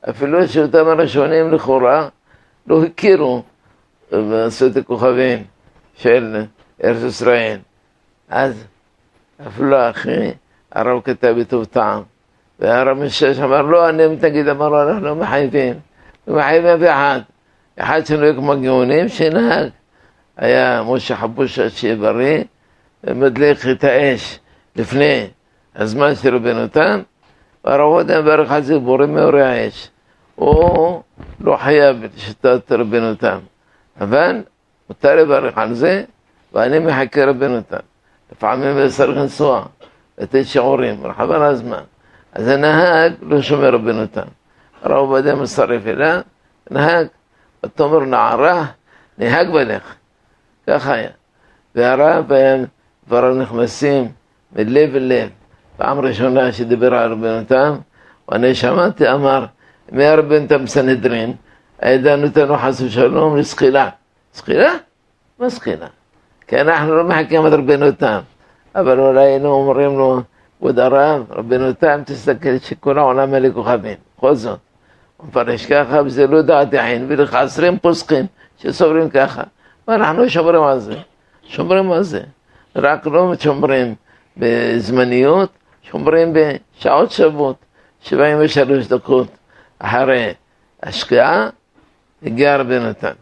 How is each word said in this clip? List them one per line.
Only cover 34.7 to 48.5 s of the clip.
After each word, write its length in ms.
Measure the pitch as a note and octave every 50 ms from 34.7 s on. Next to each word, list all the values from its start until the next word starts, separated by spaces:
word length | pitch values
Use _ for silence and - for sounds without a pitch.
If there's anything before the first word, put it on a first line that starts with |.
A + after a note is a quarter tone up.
| _ _ _ _
מותר 260 | - _ - C#3+ D3
לברך 420 | E3 D#3+ D3+ C#3+ C3 - B2 A#2 G#2+
על 160 | A2 A2 A#2+
זה, 300 | A#2 C3 E3+ F#3 G3 - - _ _ _ _ _ _ _ _ _
ואני 260 | - A2+ B2 C#3 D#3
מחכה 460 | E3 D#3+ D3 C3 C3+ B2 - D3 C#3
רבנו 360 | C3+ C3+ B2 C3+ C#3 B2+ A#2
תם. 160 | G#2 _ F#2+ - - _ _ _ _ _ _ _ _ _
לפעמים 560 | - _ - G#2 A2+ C3 C3+ C#3 C#3+ C#3 C#3 C3+
צריך 300 | C3 - C#3+ B2 C#3 C3+
לנסוע, 480 | C#3+ C#3 - - D3 D3 C3 - - - _ _ - - _ _ _ _ _ -
לתת 280 | - - - C3 C3+
שיעורים, 600 | - - C#3 A#2+ C3 C#3 C3 B2+ A#2 G#2+ G2+ -
רחב 260 | - - - D3 -
על 120 | D#3 D#3+ D3
הזמן. 400 | D3 C#3+ B2 A2+ A#2+ G#2+ F2+ - - _ _ _ _ _ _ _ _ _
אז 140 | - G#2+ A#2
הנהג 680 | C3+ C#3 C#3+ D3+ D#3 D#3 F3 F3+ E3+ D#3+ E3 E3+ F3 -
לא 200 | - - D3+ C#3+
שומר 320 | C3+ - D3 C#3+ C#3 C3 A#2+
רבנו 340 | A#2 A2 A2 A#2 A2 A2 G#2
תם. 200 | - - F#2 - - _ _ _ _ _ _ _ _ _
הרב 160 | - - - C3+
עובדיה 380 | C#3 C3+ C3+ C3+ C3+ C#3 C#3+
מצטרף 520 | C3+ C#3 A#2 - - B2+ - A#2+ A#2 G2+ A2+
אליו, 320 | - - C#3+ D#3+ E3 F3+ - _ _ _ _ _ _ _ _ -
נהג, 360 | - C3+ C#3+ D3+ E3+ E3+ D#3+ D#3+ _ _ _ _ _ _ _ _ _ _ -
ותאמר 360 | - _ - D#3 C#3+ D#3 D#3+
נערה, 640 | C#3 C3 B2+ A#2 A2 A2+ A2+ A#2 C3+ E3